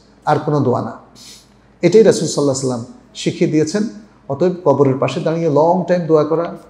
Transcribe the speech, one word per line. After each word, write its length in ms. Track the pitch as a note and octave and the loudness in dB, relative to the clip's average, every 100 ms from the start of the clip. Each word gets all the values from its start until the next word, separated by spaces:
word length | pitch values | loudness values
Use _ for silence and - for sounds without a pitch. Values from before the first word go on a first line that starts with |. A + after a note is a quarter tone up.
| _ _ C#3+ | _ _ -2
আর 140 | C#3+ - | -2 0
কোনো 140 | D3 | 0
দোয়া 220 | B2 A2+ | 0 -2
না। 100 | A2+ - - - - - _ _ _ _ | -4 -12 -20 -20 -20 -20 _ _ _ _
এটাই 220 | F3 A3 | 4 6
রাসূল 240 | F#3+ - D#3 | 6 4 -2
সাল্লাল্লাহু 320 | - C#3+ C3 | -2 -2 -2
আলাইহি 80 | C3 | -4
ওয়াসাল্লাম 440 | A#2+ A#2 - _ - | -6 -10 -18 _ -8
শিখিয়ে 360 | E3+ - D#3+ | -6 -2 0
দিয়েছেন। 320 | D#3 D3+ G#3 - - - _ - | 0 0 -2 -6 -8 -20 _ -10
অতএব 240 | C3+ F3+ F3 D3 | -2 -2 0 0
কবরের 320 | C3 C3 C3 | 2 2 0
পাশে 220 | B2+ F3 | -4 -4
দাঁড়িয়ে 300 | D#3 E3 E3 | -4 -2 0
long 340 | C#3 E3+ F3+ E3+ | 2 2 0 0
time 140 | F3+ | -2
দোয়া 220 | D#3+ D#3 | 2 2
করা, 300 | D3+ D#3+ F3 E3+ | 2 -2 -4 -10